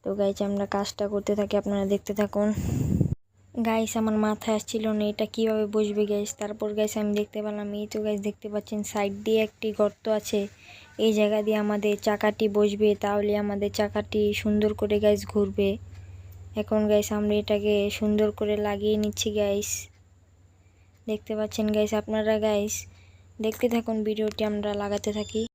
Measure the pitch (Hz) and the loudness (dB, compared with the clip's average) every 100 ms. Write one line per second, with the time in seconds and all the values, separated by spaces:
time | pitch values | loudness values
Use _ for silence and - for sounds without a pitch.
0 | 196 202 196 196 202 202 202 202 202 - | -4 0 0 0 -2 -2 -2 -2 -4 -4
1 | 202 208 202 208 202 202 202 202 196 202 | -2 -2 0 0 2 0 0 0 2 0
2 | - 202 208 208 208 214 - - - - | -2 -2 0 2 0 0 0 0 2 2
3 | - - _ _ - - 226 220 226 233 | 2 0 _ _ -12 -4 0 0 0 0
4 | 220 214 214 214 - 214 - 226 220 214 | 0 2 2 0 -2 -2 -2 -4 0 0
5 | 208 208 214 - 220 220 208 214 208 208 | 0 -2 -4 0 0 2 0 2 2 2
6 | 208 208 208 - 208 220 214 208 214 214 | 0 0 -2 -6 -8 -4 -4 0 0 0
7 | 208 208 208 214 208 208 208 208 214 214 | 0 0 -2 -4 -6 -6 -6 -6 -6 -4
8 | 214 208 208 202 214 208 202 214 208 214 | -2 -2 -4 -6 -6 -8 -4 -6 -4 -2
9 | 202 202 214 220 214 _ 220 208 208 202 | -2 -2 0 2 2 _ -6 2 0 0
10 | 226 214 - 208 202 - - - - - | -2 -2 0 -2 -4 -10 -20 -20 -18 0
11 | 214 214 208 214 208 214 208 208 208 208 | 2 4 4 2 2 2 2 0 2 2
12 | - 208 214 208 220 202 208 202 214 202 | 0 2 2 2 0 4 2 4 2 2
13 | 202 208 208 208 208 202 202 202 208 208 | 0 0 0 0 0 -2 -2 0 -2 -2
14 | 208 214 208 208 214 208 214 214 208 208 | -2 0 2 0 0 2 2 0 0 4
15 | 208 208 202 214 202 196 196 220 - - | 4 2 0 0 0 2 0 0 -8 -18
16 | - - - - - - 208 214 214 208 | -18 -18 -20 -20 -10 -8 0 0 4 4
17 | 208 208 208 208 208 208 208 208 202 - | 2 -2 2 0 2 0 2 2 0 -2
18 | 214 208 214 208 208 208 208 202 208 214 | 0 2 2 0 -2 0 -2 0 0 2
19 | 214 208 220 208 202 202 208 - - - | 0 -2 -2 0 0 0 -2 -6 -10 -20
20 | _ _ _ _ _ _ _ _ - _ | _ _ _ _ _ _ _ _ -20 _
21 | - 214 - 214 214 - 214 214 214 214 | -6 -6 -4 -4 -4 -2 0 2 2 0
22 | 208 214 214 220 214 208 208 - - - | 0 -2 2 2 2 2 0 -4 -10 -20
23 | - - - - 220 - 247 233 226 220 | -20 -20 -20 -4 -4 0 0 0 0 -2
24 | 214 214 214 - 214 208 208 202 202 202 | -2 0 -2 0 -2 0 -2 -2 -2 -2
25 | 208 208 208 220 226 | -2 -4 -4 -4 -4